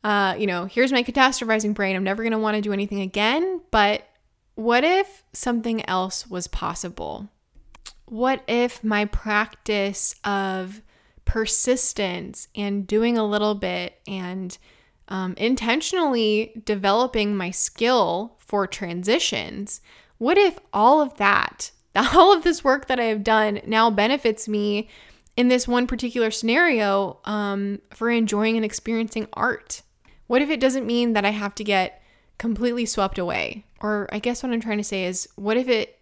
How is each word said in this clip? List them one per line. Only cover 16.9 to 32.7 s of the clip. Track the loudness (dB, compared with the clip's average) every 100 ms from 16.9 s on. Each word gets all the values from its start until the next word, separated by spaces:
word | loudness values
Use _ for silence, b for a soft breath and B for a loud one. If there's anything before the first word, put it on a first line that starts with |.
| 2 2 0 0 -2
my | -4
skill | -4 -4 0 2 2 2 0 -6 _
for | -4 -2 -2
transitions, | -6 -8 -4 0 0 0 -4 -6 -10 -10 -10 b b b b
what | 2 4
if | 4 2 _
all | 4 6 6
of | 2 0
that, | 2 2 0 -6 -12 _ _
<laughs> |
all | 0 4 8 8
of | 6
this | 2 2
work | 2 0 0
that | 0
I |
have | 0 0
done | 2 4 2 -2
now | 0 4 4
benefits | 4 2 2 0 0 -4
me | -2 0 -2 -6 B B B B 2
in | 4
this | 4 2
one | 0 0
particular | -2 -4 0 -2
scenario, | 0 0 4 4 4 2 2 0 -6 -6
um, | -4 -2 -2 -4 -6 _
for | -4 0
enjoying | 2 2 2 2 0
and |
experiencing | -2 -6 -4 -4 -2 -6 -8
art? | -2 -2 -2 -10 -16 _ _ b b 0
What | 0
if | 2
it | 2
doesn't | 2 2
mean | -2 0 2
that | 2
I | 0
have | -2 -6
to | -6
get | 0 0 0 -6 b b b -8
completely | -4 -2 -2